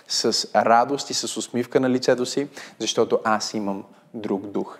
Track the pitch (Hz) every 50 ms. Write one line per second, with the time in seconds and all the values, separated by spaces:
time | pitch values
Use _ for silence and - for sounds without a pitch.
0 | - - - - - 117 107 - - - - 107 101 110 113 117 123 131 143 139
1 | - - - - - 113 - 110 107 - - 117 117 - - 143 131 127 127 127
2 | 123 - 127 120 123 123 - 143 143 147 - - - - - _ 113 107 - 117
3 | 113 113 120 110 - 110 107 104 - - - 110 101 101 98 98 - - - -
4 | _ _ - 117 107 107 104 95 104 101 98 98 95 - - -